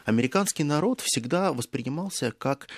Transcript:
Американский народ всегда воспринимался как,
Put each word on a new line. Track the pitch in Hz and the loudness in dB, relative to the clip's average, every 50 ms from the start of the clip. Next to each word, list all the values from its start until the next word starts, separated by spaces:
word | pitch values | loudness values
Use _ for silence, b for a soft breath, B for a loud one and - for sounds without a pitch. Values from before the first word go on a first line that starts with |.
| B | B
Американский | B 110 117 120 123 - 196 202 - - - 156 | B 2 4 4 4 2 2 2 2 0 0 0
народ | 147 147 151 170 233 254 - | 2 2 2 2 2 0 0
всегда | - - - 131 117 123 165 180 196 185 | -2 -2 -2 -2 0 0 0 2 2 2
воспринимался | 139 123 120 - - 123 120 127 139 160 190 196 - - 127 117 | 0 -2 -4 -4 -4 -6 -4 -4 -4 -4 -4 -6 -4 -2 -2 -4
как, | - - - 131 139 - - - B | -2 -2 -2 -2 -2 -2 -6 -14 B